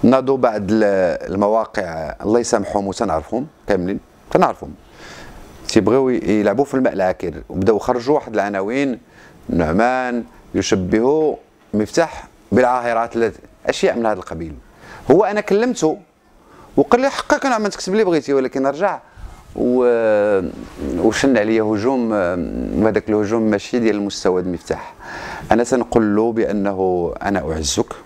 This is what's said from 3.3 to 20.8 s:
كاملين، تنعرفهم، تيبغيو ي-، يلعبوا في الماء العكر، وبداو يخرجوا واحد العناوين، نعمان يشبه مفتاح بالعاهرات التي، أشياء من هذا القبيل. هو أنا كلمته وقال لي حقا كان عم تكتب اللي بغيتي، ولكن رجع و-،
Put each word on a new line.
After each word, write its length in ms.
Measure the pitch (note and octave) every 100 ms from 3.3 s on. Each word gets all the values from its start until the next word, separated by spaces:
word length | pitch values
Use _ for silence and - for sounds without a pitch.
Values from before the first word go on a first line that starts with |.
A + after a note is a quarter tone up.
| A2+ D#3 _ -
كاملين، 320 | G2 F2 G2+ - - -
تنعرفهم، 420 | - E3 G#2+ C#3 - - - - - - - - - -
تيبغيو 420 | A2+ G#2 B2 C3
ي-، 120 | B2 -
يلعبوا 400 | G#2 G#2 G#2 C#3
في 80 |
الماء 200 | C3+ B2+
العكر، 400 | F#2+ F#2 F#2 F2+ D2+ -
وبداو 280 | - F#2+ G#2+
يخرجوا 380 | - B2 A#2+ D3
واحد 180 | B2+
العناوين، 680 | G#2+ G2+ G2+ G2 B2+ C#3 A#2+ - - - - -
نعمان 760 | E2 D#2 F2 A#2 B2+ B2+ A#2+ A2+ - - -
يشبه 840 | F#2+ G#2+ F2+ G#2+ B2 D#3 D#3 - _ _ _
مفتاح 540 | G#2 G#2+ - D#3+ - - _ -
بالعاهرات 640 | G2+ B2 B2+ A#2+ A2+ A#2 A#2
التي، 240 | A2+ - - _ -
أشياء 320 | C3+ F#3+ A#2+
من 80 | A2+
هذا 140 | G2+
القبيل. 340 | F2+ E2 E2 C#2 - - - - -
هو 120 | D#3
أنا 180 | G3+ G#3
كلمته 560 | G#3 G3+ B3 A#3+ D#3+ D#3 - _ _ _ _ - - -
وقال 240 | C#3+ A#3+
لي 80 | C#4
حقا 280 | - - D4
كان 140 | C#4
عم 160 | A#3 G#3
تكتب 260 | - -
اللي 100 | G3+
بغيتي، 300 | G3+ E3 C#3
ولكن 340 | C#3 B2+ C3+ C3+
رجع 320 | C#3+ G3 C#3+ - - - - - -
و-، 920 | A#2+ B2 B2 A#2 A2+ G#2+ G#2 G2 F2 - - -